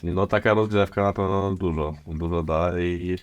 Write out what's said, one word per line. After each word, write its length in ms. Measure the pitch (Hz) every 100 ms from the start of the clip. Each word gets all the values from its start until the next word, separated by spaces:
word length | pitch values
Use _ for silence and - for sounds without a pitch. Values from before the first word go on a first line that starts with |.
No 240 | 87 90 98
taka 280 | 107 113
rozgrzewka 480 | 107 110 104 95 -
na 100 | 101
pewno 420 | 101 95 98 98
dużo, 400 | 95 92 78 76 76 -
dużo 360 | 78 85 85
da 380 | 78 80 87 87
i 380 | 87 87 90 90